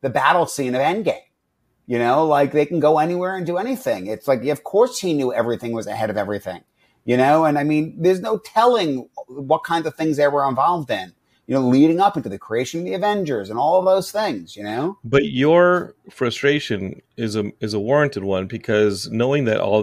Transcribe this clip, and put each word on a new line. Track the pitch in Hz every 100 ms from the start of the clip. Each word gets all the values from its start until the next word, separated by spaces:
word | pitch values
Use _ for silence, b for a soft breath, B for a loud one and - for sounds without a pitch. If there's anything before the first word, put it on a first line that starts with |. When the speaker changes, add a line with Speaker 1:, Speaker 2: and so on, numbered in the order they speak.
Speaker 1:
the | 135
battle | 120 135 175 160
scene | - 131 127
of |
Endgame. | 143 196 196 - - _ _ _ _ _ -
You | 120
know, | 120 135 160
like, | 147 143
they | 147 147
can | 170
go | 147 156
anywhere | 160 175 180 190
and | 165
do | 175
anything. | 220 262 - 107 92
It's | 110 -
like, | 131 123
of | 151
course | - 196 247 -
he | 190 151
knew | 127
everything | 110 117 117 117
was | 117 107
ahead | 104 110
of | 104
everything, | 98 104 95 87 _ _ _ _
you | - 123
know? | 131 156 160
And | 147
I |
mean, | 143 151 156 -
there's | 170 185
no | 214 220
telling | - - 233 240 170 131 - - -
what | 131 139 160
kinds | - 170 156
of | -
things | 160 143
they | 143
were | 143 139
involved | 127 151 175 135
in, | 104 92 - _ _ -
you | 131
know, | 127
leading | 131 156 165
up | 196 175
into | 113
the | 101
creation | - 110 127 165
of | 175
the |
Avengers | 185 208 208 170 120 98
and | 107
all | 147 185
of | 185
those | 190 180
things, | 208 214 110 82 -
you |
know? | 104 113 156 202
Speaker 2:
But | 117 139 147
your | 127 143 170 175 180 - - _
frustration | - 123 - 139 147 - 104 95 - - -
is | 113 107
a, | 104 -
is | 107
a | 107
warranted | 104 143 147 -
one, | 95 95 95
because | 110 - 107 107 98 -
knowing | 110 123 147 123
that | 107
all, | - 107